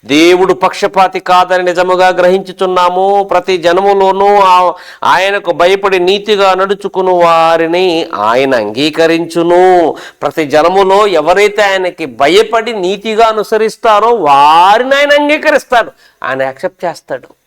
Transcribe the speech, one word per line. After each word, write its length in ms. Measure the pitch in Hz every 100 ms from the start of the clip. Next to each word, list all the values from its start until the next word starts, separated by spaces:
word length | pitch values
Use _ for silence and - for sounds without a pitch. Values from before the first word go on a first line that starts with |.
| 107
"దేవుడు 480 | 147 170 180 185
పక్షపాతి 640 | 180 185 - 196 196 185 185
కాదని 440 | - 180 180 185
నిజముగా 440 | 180 170 185 180 185
గ్రహించుచున్నాము. 1200 | 175 180 190 190 180 190 180 180 180 196 202 196
ప్రతి 260 | 180 175 185
జనములోనూ 760 | 165 175 202 196 190 190 202 202
ఆ-, 380 | 190 180 180 160 - -
ఆయనకు 480 | - 156 196 202 170
భయపడి 480 | 151 175 196 202 185
నీతిగా 540 | 175 202 202 202 196
నడుచుకుని 560 | 185 196 196 196 190 185
వారిని 960 | 180 170 165 165 165 165 175 185 165 -
ఆయన 420 | - 107 123 135 127
అంగీకరించును." 1400 | 104 110 151 151 165 165 165 170 170 175 185 180 156 - - _
ప్రతి 240 | 143 165 147
జనములో 600 | 151 165 190 190 196 214
ఎవరైతే 540 | 170 151 185 208 208
ఆయనకి 440 | 202 190 180 175 151
భయపడి 680 | 117 139 190 220 226 220
నీతిగా 540 | 220 180 202 226 214 226
అనుసరిస్తారో 800 | 220 196 220 220 - 233 208 220
వారిని 880 | 240 147 139 147 165 185 220 254 277
ఆయన 180 | 285
అంగీకరిస్తాడు, 760 | 294 294 302 302 294 - 240 214 _ _ _
ఆయన 180 | - 135
యాక్సెప్ట్ 440 | 135 127 185 _ 175
చేస్తాడు 420 | 151 _ 131 - _